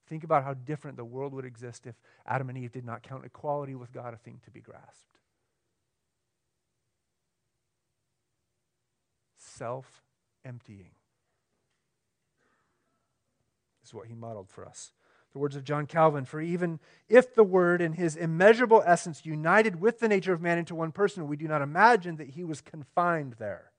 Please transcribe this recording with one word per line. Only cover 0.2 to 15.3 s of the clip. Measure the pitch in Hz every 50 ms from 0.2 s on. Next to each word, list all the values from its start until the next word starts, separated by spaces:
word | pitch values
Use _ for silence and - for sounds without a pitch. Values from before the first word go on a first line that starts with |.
about | 156 156 160 147 131
how | 139 139
different | 131 123 127 151 147 - 147 131
the | 123 120
world | 117 120 131 139 143 135
would | 135 127
exist | 127 123 113 123 123 117 - _
if | 123 117 _ _ _ _ _ _
Adam | - 120 131 135 127
and | 127
Eve | 131 123 120
did | - 131 123
not | 120 113 113
count | - - 135 131 131
equality | 123 _ - - 151 143 147 143 135 135
with | 127 123 117
God | 127 123 123 120 117
a |
thing | 113 _ 123 120 123 _
to | -
be | 110 113
grasped. | 113 110 110 - - - _ _ _ _ _ _ _ _ _ _ _ _ _ _ _ _ _ _ _ _ _ _ _ _ _ _ _ _ _ _ _ _ _ _ _ _ _ _ _ _ _ _ _ _ _ _ _ _ _ _ _ _ _ _ _ _ _ _ _ _ _ _ _ _ _ _ _ _ _ _ _ _ _ _ _ _ _ _ _ _ _ _ _ _ _ _ _ _ _
Self-emptying | _ - - - - 131 117 123 135 135 _ _ _ _ _ _ _ _ _ _ _ _ 131 123 117 _ - 107 98 90 85 _ _ _ _ _ _ _ _ _ _ _ _ _ _ _ _ _ _ _ _ _ _ _ _ _ _ _ _ _ _ _ _ _ _ _ _ _ _ _ _ _ _ _ _ _ _ _ _ _ _ _ _ _ _ _ _ _ _
is | _ -
what | - 107 -
he | 113 117
modeled | 113 113 113 113 104 95 101
for | - - 92
us. | - - - - - _ _ _ _ _ _ _ _